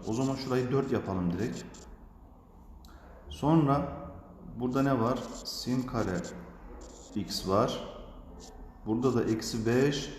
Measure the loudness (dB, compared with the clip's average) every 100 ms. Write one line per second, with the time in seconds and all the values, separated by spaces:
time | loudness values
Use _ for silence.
0 | -2 0 0 0 0 0 4 2 4 0
1 | 0 0 2 2 -2 -2 -10 -14 -18 -18
2 | -20 -20 -20 -20 -20 -20 -20 -20 -18 -20
3 | -20 -18 -14 0 6 6 8 4 2 -6
4 | -10 -14 -16 -16 -14 -4 0 2 4 4
5 | 4 2 -2 -10 -8 -6 -2 0 0 0
6 | 0 -2 -4 -10 -14 -16 -16 -16 -16 -16
7 | -8 -6 -4 -4 2 4 4 0 -8 -12
8 | -14 -16 -16 -16 -16 -16 -16 -14 -2 2
9 | 4 4 4 2 0 -2 2 4 4 2
10 | -4